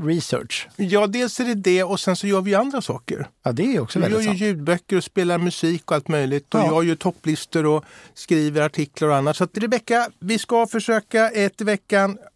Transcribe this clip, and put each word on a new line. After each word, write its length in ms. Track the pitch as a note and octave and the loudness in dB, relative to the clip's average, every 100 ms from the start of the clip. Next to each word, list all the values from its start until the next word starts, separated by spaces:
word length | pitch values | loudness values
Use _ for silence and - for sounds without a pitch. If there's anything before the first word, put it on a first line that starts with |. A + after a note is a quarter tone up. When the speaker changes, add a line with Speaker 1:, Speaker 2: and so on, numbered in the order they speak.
Speaker 1:
research. 640 | D#3 E3+ - - A#2 - - - | -2 -2 -2 -4 -4 -8 -8 -6
Speaker 2:
Ja, 320 | G3 G3+ G#3 | 0 2 2
dels 320 | A#3 B3 - | 0 -2 -2
är 60 | B3 | -2
det 80 | A3 | 0
det, 280 | F#3+ F3+ | 2 2
och 160 | F#3 F#3+ | 2 -2
sen 160 | - F3+ | -2 -2
så 120 | G3 | 0
gör 140 | G3 | 0
vi 100 | F#3+ | 2
ju 60 | G3 | 2
andra 240 | C4 C4+ | 0 -2
saker. 460 | - B2 - B2 C#3+ _ | -6 -8 -6 -8 -8 _
Speaker 1:
Ja, 80 | - | -4
det 240 | A#2 A3 A#3 | 0 0 0
är 40 | |
också 200 | A#2 F3 | -2 -2
Speaker 2:
Vi 40 | |
Speaker 1:
väldigt 140 | E3+ A3 | 0 0
Speaker 2:
gör 20 | |
ju 40 | G#3+ | 0
Speaker 1:
sant. 120 | F#3+ | 0
Speaker 2:
ljudböcker 560 | G#3 F3 D3 F3 - F#3+ | -2 -2 0 -2 0 -2
och 60 | |
spelar 340 | - - F3 F3 | -2 -2 0 0
musik 460 | F3 - E3 E3 - | 0 -2 -2 -2 -2
och 40 | D#3 | -2
allt 120 | C#3+ | 0
möjligt. 460 | D#3 C3+ C#3+ - A3 | -2 0 -2 0 0
Och 40 | |
Speaker 1:
Ja. 60 | F3+ | 2
Speaker 2:
jag 180 | D#3 E3+ | 2 2
gör 100 | D#3+ | 0
topplistor 720 | F#3 - D#3+ D#3 - E3 D3+ | -2 -4 -4 -4 -2 0 2
och 180 | D3+ - - - | 0 -2 -20 -20
skriver 480 | - - E3 D3+ D3 | -12 -2 0 2 0
artiklar 460 | D3+ - D3 - D3+ | 0 -2 -6 0 2
och 80 | C#3+ | 2
annat. 220 | C#3 D#3 | 2 0
Så 60 | |
att, 140 | F3+ - | -2 -2
Rebecka, 520 | A3 A#3+ - A#3+ A#3+ - | -2 -2 2 0 0 -6
vi 200 | F3+ A3+ | -4 -4
ska 280 | - A#3 A#3 | 0 0 2
försöka 600 | A#3 G3+ A3 - A3+ A3 | -2 0 -2 0 2 2
ett 320 | A3 G3 - | 2 -2 -2
i 20 | |
veckan, 540 | G#3+ G3+ - G3+ G3 G3 - | -2 -2 0 2 2 -2 -14